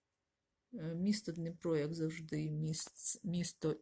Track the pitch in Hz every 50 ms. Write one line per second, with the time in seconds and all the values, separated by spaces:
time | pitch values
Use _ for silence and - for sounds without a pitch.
0 | _ _ _ _ _ _ _ _ _ _ _ _ _ _ 254 226 156 160 165 170
1 | 180 202 208 208 - - 160 170 165 165 170 - - 170 165 151 143 151 165 165
2 | 160 160 160 165 160 156 - 151 151 156 151 151 156 156 160 - - - - -
3 | - - - - - 185 170 175 175 175 - - - 156 151 -